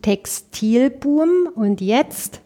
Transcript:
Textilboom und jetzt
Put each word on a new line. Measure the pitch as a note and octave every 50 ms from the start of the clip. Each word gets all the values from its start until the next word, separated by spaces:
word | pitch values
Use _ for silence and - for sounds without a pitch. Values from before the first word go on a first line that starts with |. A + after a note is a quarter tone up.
Textilboom | - G#3+ G3+ G3 - - - - - _ - - A3 G#3+ A3+ A#3+ B3+ C#4 C4 C4+ - C#4+ C#4+ D4+ D#4+ E4+ F4+ F4+ F4+ E4+ F4+
und | A3+ G#3+ G3+ G3+ F#3+
jetzt | F#3+ F#3+ G#3+ B3+ D4+ - - - - - - - _